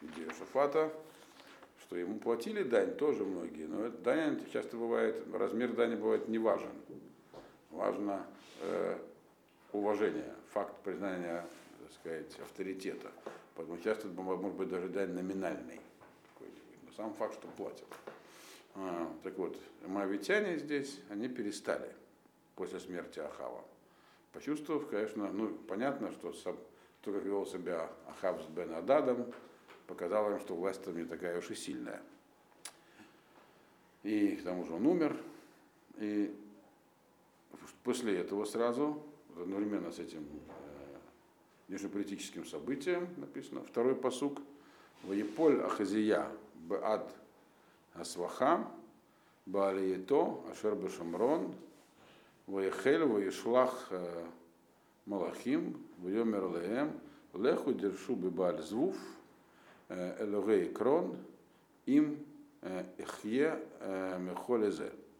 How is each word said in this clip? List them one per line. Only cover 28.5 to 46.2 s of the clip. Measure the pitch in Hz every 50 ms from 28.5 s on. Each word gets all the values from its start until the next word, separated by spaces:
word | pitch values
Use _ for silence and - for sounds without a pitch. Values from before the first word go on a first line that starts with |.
| 80 87 87 80 80
Ададом, | 82 87 104 139 151 139 131 123 120 117 117 - - - - - - - - - - - -
показало | - - 87 85 101 107 107 104 101
им, | 92
что | - - 95
власть | 82 90 98 92 - -
там | 95 85 85
не | 85
такая | 82 82 80 90 87 87 87
уж | - -
и | 110
сильная. | - - - - - 120 110 - - - - - - _ _ _ _ _ _ - - - - - - - - - - - - - - - - - - - - - - - - - - _ _ _ _
И | - 101 107 104 101 98 95
к | - -
тому | 90 90 90 87
же | 82 82
он | 85 113
умер. | 151 180 175 156 151 160 - - - - - - - - - - - _ _ _ - -
И | - 107 104 104 104 104 - 101 - - - - - - - - _ _ _ _ _ _ _ _ _ _ _ _ _ _ - - - - - - - -
после | 123 123 127 123 110 95 87
этого | 87 - 98 101 107
сразу, | 104 - 117 117 120 120 127 147 151 147 - - - - - - -
вот | 82 85 87
одновременно | 92 98 101 107 104 101 95 87 82
с | 82 85
этим, | 82 71 85 78 73 73 76 73 65
э, | - 73 71 71 71 73 71 69 71 69 - - - - - _ _ _ _ _ _ _ _ _ -
внешнеполитическим | 95 95 98 95 98 101 101 101 101 - - - - 85 82
событием, | - - 76 - 117 143 - - 180 175 175 175 180 -
написано, | - 139 139 - 139 135 - - - -
второй | - - 120 117 131 131
пасук, | - - 127 123 - 143 143 139 - - - - - - - - - - - - - -
«Ваеполь | 92 98 101 110 127 - 143 165 156 131 -
Ахазия | - - - - 104 95 101 110 107 107 98 76